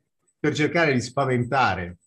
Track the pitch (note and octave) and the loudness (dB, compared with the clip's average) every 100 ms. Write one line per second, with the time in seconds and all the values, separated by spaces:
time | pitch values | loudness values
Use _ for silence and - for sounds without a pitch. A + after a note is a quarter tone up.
0 | _ _ _ _ D3+ B2 D3 E3+ D#3+ C3 | _ _ _ _ -2 0 0 2 2 2
1 | - - C3+ B2 B2 C#3 A#2 F2+ F2 F2+ | -2 -2 0 0 0 0 0 0 -6 -12